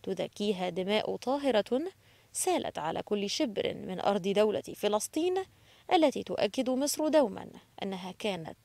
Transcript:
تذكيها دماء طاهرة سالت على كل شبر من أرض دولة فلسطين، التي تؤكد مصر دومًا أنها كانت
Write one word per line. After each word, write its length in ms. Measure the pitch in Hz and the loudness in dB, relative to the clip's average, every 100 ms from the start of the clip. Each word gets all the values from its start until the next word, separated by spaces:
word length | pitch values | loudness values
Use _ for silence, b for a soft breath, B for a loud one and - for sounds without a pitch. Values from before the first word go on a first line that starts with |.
تذكيها 640 | - 185 - - 208 185 180 | -6 -4 -4 -2 -2 0 -2
دماء 480 | 175 185 208 - 190 | -2 0 0 0 -4
طاهرة 680 | - 285 285 220 196 247 349 - b b b | -2 0 2 2 2 -2 -2 -10 b b b
سالت 460 | - - 320 - - | -4 0 0 0 -4
على 240 | 156 - | -4 -4
كل 280 | - 208 202 | -2 -2 -2
شبر 440 | - 269 202 - | 0 -2 0 -2
من 260 | - 208 185 | -2 -8 0
أرض 280 | - 202 180 | 2 2 2
دولة 340 | 202 214 135 - - | 4 4 2 -4 -2
فلسطين، 580 | 208 208 - 311 359 370 381 b b b b | 0 0 0 0 0 0 -4 b b b b
التي 300 | 359 302 202 | 4 4 2
تؤكد 480 | 196 - 214 226 254 | -4 0 0 0 0
مصر 380 | 254 285 - 311 | 0 0 0 4
دومًا 380 | 302 240 190 - - _ - | 4 4 0 -12 -16 _ -10
أنها 300 | 202 190 185 185 | -8 -6 -10 -4
كانت 400 | 214 180 160 - | -4 -2 -8 -14